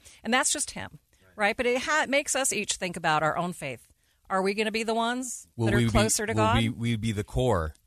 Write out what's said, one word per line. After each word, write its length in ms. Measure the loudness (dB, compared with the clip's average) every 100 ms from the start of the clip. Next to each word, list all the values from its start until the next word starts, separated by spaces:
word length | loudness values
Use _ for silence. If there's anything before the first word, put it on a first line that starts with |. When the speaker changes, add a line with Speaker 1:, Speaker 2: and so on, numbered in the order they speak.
| -18 -12
Speaker 1:
And 80 | -2
that's 220 | 0 0
just 180 | -2 -6
him, 280 | -10 -14 -16 _ _ _ -2
right? 220 | 0 2
But 80 | 0
it 160 | 0
ha-, 240 | 0 0 2
makes 280 | 0 0 -2
us 180 | 0
each 200 | -2 -4
think 220 | -4 -6 -2
about 280 | 2 2
our 120 | 2 0
own 160 | -4
faith. 360 | -6 -10 -12 -16 _ _ _ -4
Are 140 | 0
we 100 | 0
gonna 180 | 0 0
be 120 | -2
the 100 | 0
ones 540 | 0 0 -2 -6 -10 -12 -2
Speaker 2:
Will 100 | 2
Speaker 1:
that 80 |
are 40 | 4
Speaker 2:
we 80 | 4
be, 40 |
Speaker 1:
closer 380 | 4 4 2 0
to 60 |
Speaker 2:
will 40 | 2
Speaker 1:
God? 200 | 4 4
Speaker 2:
we, 120 | 2
we 260 | -2 -2 -2
be 140 | -2
the 120 | -2
core 500 | -4 0 2 2 0 -6